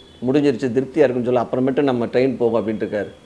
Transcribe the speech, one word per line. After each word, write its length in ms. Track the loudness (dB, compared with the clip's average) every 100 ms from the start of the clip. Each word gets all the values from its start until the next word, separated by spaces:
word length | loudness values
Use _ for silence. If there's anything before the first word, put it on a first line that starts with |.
| -20 -6
முடிஞ்சிருச்சு, 460 | 0 2 2 0 -2
திருப்தியா 360 | -2 0 2
இருக்குன்னு 260 | 2 2 0
சொல்லு, 140 | 0
அப்புறமேட்டு 380 | 0 0 0 0
நம்ம 240 | 0 0 0
ட்ரெயின் 300 | 0 0 0
போகும்" 240 | 0 0
அப்படின்ட்டு 240 | -2 -4 -4
இருக்காரு. 240 | -4 -6 -12